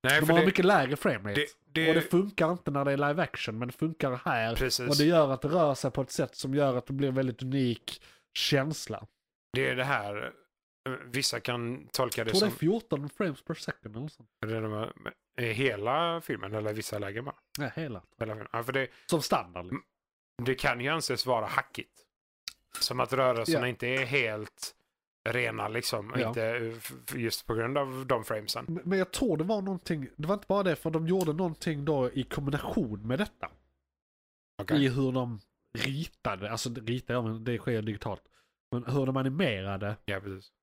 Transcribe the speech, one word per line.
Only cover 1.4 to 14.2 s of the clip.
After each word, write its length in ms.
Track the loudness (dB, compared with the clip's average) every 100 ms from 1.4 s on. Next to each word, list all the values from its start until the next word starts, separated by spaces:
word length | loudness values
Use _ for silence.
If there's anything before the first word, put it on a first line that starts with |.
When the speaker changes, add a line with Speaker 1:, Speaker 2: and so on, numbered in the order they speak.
Speaker 1:
det, 60 | -2 -8 _ 2
det 40 | 4
Speaker 2:
Och 60 |
det 60 | 4
funkar 520 | 4 4 4 2 2
inte 180 | 2 -2
när 140 | 0
det 80 | 2
är 40 | 2
live 260 | 2 2
action, 360 | -2 -2 -6 -4
men 100 | -6
det 60 |
funkar 460 | -2 -4 0 -2 -2
här. 320 | 0 0 0 0
Speaker 1:
Precis. 320 | 0 0 0
Speaker 2:
Och 60 | 4
det 80 |
gör 260 | 6 6 4
att 120 | 2
det 60 | 0
rör 260 | 2 2
sig 160 | 2 -2
på 120 | -2
ett 80 | -4
sätt 240 | -2 -4 -4
som 180 | -2
gör 220 | 2 2 2
att 100 | -2
det 60 |
blir 160 | -2 0
en 60 |
väldigt 280 | 2 0 -2
unik 600 | -2 2 2 0 -6 -12 -18 -20 _ -4
känsla. 680 | 2 2 2 -4 -6 -10 -10 _ _ _ _
Speaker 1:
Det 160 | -2 0
är 60 | 0
det 80 |
här, 480 | 0 0 -2 -6 -8 -10 _ _ _ _ -8
eh, 60 | -8 -6
vissa 340 | -2 -2 -2
kan 480 | -4 -4 -4 -6 -6
tolka 320 | -2 0 0
det 40 | 0
Speaker 2:
Jag 80 | 2
tror 20 |
Speaker 1:
som 80 | 2
Speaker 2:
det 60 |
är 40 | 2
fjorton 500 | 2 2 0 -4 -4
frames 340 | -4 -4 -4
per 120 | -8
second 420 | -8 -8 -10 -12 -10
eller 120 | -10
sånt. 200 | -12